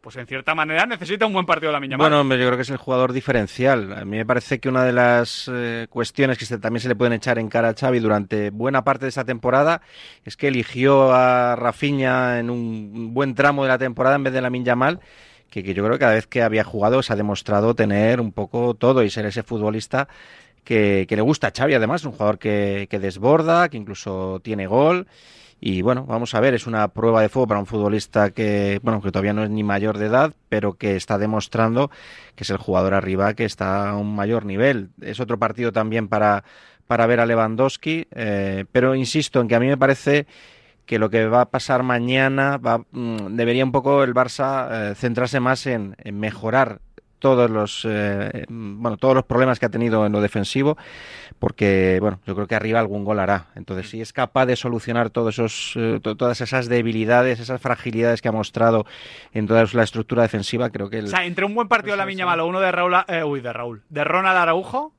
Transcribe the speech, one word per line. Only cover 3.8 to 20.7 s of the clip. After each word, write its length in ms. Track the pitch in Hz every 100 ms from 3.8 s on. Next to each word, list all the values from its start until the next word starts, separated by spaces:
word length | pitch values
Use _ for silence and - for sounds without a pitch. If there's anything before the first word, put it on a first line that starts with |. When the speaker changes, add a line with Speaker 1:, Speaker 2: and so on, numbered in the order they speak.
| 98
Speaker 2:
A 140 | 98 98
mí 100 | 107
me 80 | 113
parece 340 | 120 - 131
que 100 | 131
una 160 | 131 127
de 80 |
las, 560 | 123 123 120 117 - -
eh, 340 | 123 120 117 113
cuestiones 480 | - 117 - 135 123
que 80 | 110
se, 120 | 120
también 220 | 113 117
se 60 | 123
le 80 | 110
pueden 160 | 120
echar 240 | 113 127 117
en 120 | 110
cara 200 | 117 117
a 40 |
Xavi 260 | 110 131 123
durante 500 | 110 104 101 107 104
buena 340 | 104 123 135 120
parte 200 | 127 131
de 40 |
esta 160 | 131 120
temporada 560 | 120 123 127 147 165 _ - - -
es 140 | - -
que 100 | 143
eligió 680 | 127 113 123 131 139 131
a 440 | 127 127 123 123 120
Rafinha 840 | 120 - 143 143 131 127 127 120
en 100 | 117
un 640 | 120 117 110 104 110 113
buen 220 | 120 139 123
tramo 280 | 143 143
de 60 | 135
la 80 | 127
temporada 380 | 131 120 131 139
en 80 |
vez 80 | 135
de 80 | 131
Lamine 220 | 127 127 123
Yamal, 360 | 123 135 175 - - - _ _
que, 140 | -
que 100 | 95
yo 100 | 95
creo 120 | 104 131
que 40 |
cada 140 | 135
vez 140 | 110 -
que 160 | 123
había 200 | 113 110
jugado 400 | 104 110 107 127
se 80 | 127
ha 60 | 104
demostrado 580 | 104 98 - 104 110 117
tener 460 | 107 101 110 123
un 100 | 113
poco 420 | - 101 120 120 113
todo 280 | 120 131
y 60 | 107
ser 160 | 110 107
ese 180 | 107
futbolista 640 | - 117 107 110 - 131 139 - - - _ _
que, 440 | -